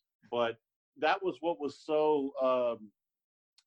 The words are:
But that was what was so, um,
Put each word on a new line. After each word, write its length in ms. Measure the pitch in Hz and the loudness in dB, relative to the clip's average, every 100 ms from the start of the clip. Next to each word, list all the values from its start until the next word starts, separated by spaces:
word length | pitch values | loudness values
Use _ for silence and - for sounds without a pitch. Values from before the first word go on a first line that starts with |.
| _ _ 117 | _ _ _
But 260 | 120 117 113 _ _ _ - | -2 -2 -2 _ _ _ -2
that 260 | 151 196 | 0 0
was 140 | 185 - | -2 -4
what 180 | 165 151 | -4 -4
was 200 | 143 - | -6 -8
so, 480 | - 151 151 151 135 139 | -2 2 2 2 0 -2
um, 500 | 131 127 120 113 107 _ _ _ _ _ _ _ | 0 2 0 -4 -10 _ _ _ _ _ _ _